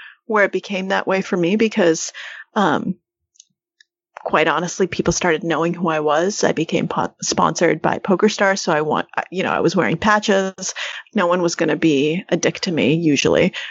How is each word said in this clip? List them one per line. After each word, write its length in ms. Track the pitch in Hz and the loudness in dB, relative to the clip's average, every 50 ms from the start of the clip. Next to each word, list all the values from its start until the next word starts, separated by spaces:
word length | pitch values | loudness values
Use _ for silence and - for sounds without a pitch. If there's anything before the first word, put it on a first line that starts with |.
| - - - _ _ | -10 -20 -20 _ _
where 200 | - 214 208 196 | -2 2 2 2
it 60 | 190 | 2
became 380 | - 190 - - 208 185 190 190 | 0 -2 -6 -6 -6 -4 -2 -2
that 180 | 196 190 - | -2 -2 0
way 140 | - 190 190 | 0 0 -2
for 160 | 190 - 202 | -2 0 0
me 180 | 180 170 170 202 | 0 2 2 2
because, 580 | 220 226 214 - 220 180 165 160 - - - - - - - - - - _ - | 2 2 2 2 2 4 4 2 2 -2 -8 -10 -14 -16 -16 -16 -18 -14 _ -2
um, 400 | 214 196 160 139 - - 190 180 - _ _ _ _ _ _ _ _ - _ _ _ _ _ _ _ _ _ _ _ _ _ - - - | 0 2 2 2 0 -2 -4 -6 -8 _ _ _ _ _ _ _ _ -20 _ _ _ _ _ _ _ _ _ _ _ _ _ -16 -12 -6
quite 240 | - - 151 160 | -2 0 2 2
honestly, 400 | 165 143 160 180 170 - - 196 | 2 2 0 -2 -4 -2 -2 -2
people 260 | 175 - - 165 - - | -2 -2 -2 -2 -2 0
started 300 | - - 180 - - 165 | 0 0 0 0 0 0
knowing 280 | 165 160 147 165 170 | -2 -2 0 0 -2
who 160 | 170 170 180 | -2 -2 -2
I 120 | 165 160 156 | -2 -2 0
was. 440 | 151 151 147 156 175 196 214 - - | 0 0 0 2 0 0 -2 -2 -2
I 80 | 165 | -2
became 360 | - 147 160 - 180 - - | 0 -2 -2 -2 -2 -2 -2
po-, 260 | 165 - - - - - _ | -2 -2 -4 -4 -4 -6 _
sponsored 580 | - - 165 190 180 180 165 - 175 160 156 160 | -6 -4 0 0 0 0 2 2 2 2 2 2
by 200 | - 165 - - | 0 -2 -2 -2
PokerStars, 580 | - - 190 175 214 214 - - 208 190 196 | 0 0 0 2 2 0 2 2 0 0 0
so 140 | 196 - 190 | 0 0 0
I 100 | 160 151 | 0 0
want, 260 | 156 156 - - - - - - - - | 0 0 -2 -2 -4 -4 -6 -8 -8 -6
you 140 | - 185 165 | -4 -4 -2
know, 80 | 113 | -2
I 80 | - - | 0 0
was 160 | - 170 175 | 0 0 2
wearing 220 | 190 139 104 165 | 0 0 0 0
patches. 760 | 156 - 220 208 214 214 214 196 196 190 190 190 - 185 - - - - - - - - _ - | 0 2 2 2 2 2 2 2 2 0 -2 -4 -8 -10 -10 -8 -8 -10 -10 -10 -14 -12 _ -2
No 140 | 214 180 | 0 2
one 160 | 175 180 185 175 | 2 2 2 2
was 100 | 170 170 | 0 0
gonna 220 | - 170 160 147 | 0 0 -2 0
be 500 | - - 160 147 135 143 151 160 190 - - | 2 2 2 4 4 2 2 0 -2 -2 -2
a 60 | 180 | -2
dick 240 | 170 - - - - | 0 0 0 -2 -2
to 100 | - 190 | -4 -4
me 240 | 170 143 92 123 156 | 0 2 2 2 2
usually, 580 | 165 170 156 143 - - - 78 78 160 196 - - - - | 2 2 2 2 2 2 2 4 4 2 2 0 -4 -10 -12